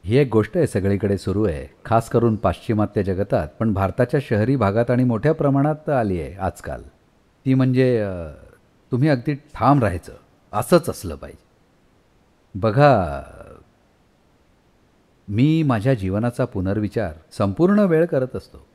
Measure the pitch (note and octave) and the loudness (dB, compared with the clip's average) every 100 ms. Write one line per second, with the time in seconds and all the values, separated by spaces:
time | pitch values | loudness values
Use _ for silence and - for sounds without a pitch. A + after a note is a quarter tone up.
0 | F2 B2 C#3+ A2 G#2 F#3 C#3+ G#2 F#2+ G2+ | 2 2 4 2 0 0 0 0 0 0
1 | G#2 G2 - F#2+ G#2+ D2 C2 _ - A2+ | 0 -2 -2 -2 -2 -4 -10 _ -2 0
2 | A2+ A#2+ A#2 G#2+ F#2+ E2+ - G#2+ G#2 - | 2 0 2 0 -2 -4 -4 -2 0 -2
3 | F#2+ F2+ G2+ A#2+ G2 - A2+ G2 G2 - | -2 -2 -2 -2 -4 -4 -2 0 -2 0
4 | B2 D3+ - G#2+ A2 C#3 G2+ G2+ A#2 B2 | 0 0 -2 -2 0 2 0 0 0 0
5 | B2+ A2+ D3 D#3+ C#3+ C#3 C#3+ D3+ - C#3 | 0 0 0 0 0 2 0 -2 -2 -2
6 | A2 F2+ C#2 F#2 F#2 - - B1+ A1+ _ | 0 -2 -6 -6 -6 -6 -12 -12 -14 _
7 | _ _ _ _ - C3 C3 B2+ C3 A#2+ | _ _ _ _ 0 2 2 2 2 2
8 | G2+ F2+ D#2+ C#2+ - - _ _ _ B2 | -2 -6 -12 -16 -20 -20 _ _ _ -2
9 | D3 C3+ A#2 C#3+ _ - A#2 C#3+ G#2+ F2 | 0 0 -2 -8 _ -2 2 2 2 -2
10 | - - _ _ _ G#2 G#2 F3 - F#2 | -10 -20 _ _ _ -8 2 2 2 -10
11 | F2+ C#2+ C#2+ C#2 _ _ _ _ _ _ | -10 -12 -14 -20 _ _ _ _ _ _
12 | _ _ _ _ _ G2 A2 G#2+ D3 A#2+ | _ _ _ _ _ -4 -2 4 6 6
13 | E2+ C#2 C2+ - - - _ _ _ _ | 2 -6 -12 -20 -20 -20 _ _ _ _
14 | _ _ _ _ _ _ _ _ _ _ | _ _ _ _ _ _ _ _ _ _
15 | _ _ - G2+ C#3+ D#3+ D3+ A#2 A#2 C3 | _ _ -6 0 2 4 2 0 0 0
16 | F#2+ G2 A#2+ - B2+ G2+ F#2 G2+ G#2 A#2+ | 0 -2 -2 -2 -4 -2 -2 -2 -2 -4
17 | G2 D#2+ _ - G2+ G2 F3 G3+ G3+ D#3+ | -6 -8 _ -4 -2 2 2 4 4 2
18 | E3+ C#3+ B2+ - - - - | 2 0 -2 -6 -14 -20 -20